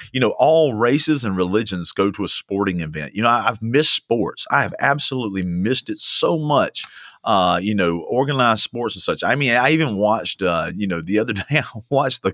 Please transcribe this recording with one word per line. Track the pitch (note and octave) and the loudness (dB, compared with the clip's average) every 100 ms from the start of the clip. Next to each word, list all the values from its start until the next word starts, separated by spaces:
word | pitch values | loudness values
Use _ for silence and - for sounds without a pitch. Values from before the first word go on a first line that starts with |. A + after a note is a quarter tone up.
| - | -8
you | C3 | 0
know, | A#2+ - | 0 4
all | C3+ D#3+ D#3 | 4 6 4
races | A2 A#2 C#3 D3 D3 | 4 2 2 2 0
and | A#2 F#2+ | 0 0
religions | F2+ G2+ A#2 F#2 E2+ | 2 0 0 -4 -4
go | - G2 | 0 0
to | G2 | 0
a | F#2 | -4
sporting | - - G2 G2 F2 | -6 -4 -2 0 -2
event. | D#2+ D2+ D2 - | -4 -6 -8 -2
You | |
know, | A#2 | 0
I, | A#2+ G#2+ | 2 0
I've | A2+ | -2
missed | A2+ B2+ D3+ - | 0 2 2 0
sports. | - A#2 F2+ - - | -2 0 0 -4 -2
I | C3+ | 0
have | A#2 - | 0 0
absolutely | C3 C#3+ - C3 A2+ F#2+ | 0 0 -2 -4 -4 -2
missed | F2+ F2 G2+ B2+ - | -2 0 0 -2 -4
it | A2+ | -8
so | - - - E3+ | -6 -2 0 0
much. | D3+ C#3+ F2 - - - - - | 2 2 0 -2 -12 -14 -20 -8
Uh, | - G#2 F2+ F2+ | 0 2 4 2
you | G2 | 0
know, | G#2+ F2 E2+ D#2+ | 0 0 0 -2
organized | A#2+ C#3 C#3 A#2+ A2 | 0 0 2 2 2
sports | - A#2 A#2 | -2 -4 -6
and | F#2 | -4
such. | - D#2+ | -4 -2
I | F#2 | 0
mean, | B2+ C#3 | 0 2
I | A#2+ B2+ | 2 4
even | D#3+ D3+ G2+ | 2 0 2
watched, | G#2 A2 F2 - | 2 2 -2 -4
uh, | F#2 E2+ D#2 | 0 0 -2
you | F2 G2+ | -4 -4
know, | F2 | -4
the | E2 G#2 | -2 0
other | A#2 | 0
<laughs> | |
day, | G#2 - | -4 -2
I | D3 - A#2 - | -2 -4 -10 -4
watched | C#3 C#3 - | 0 0 -2
the | - | -4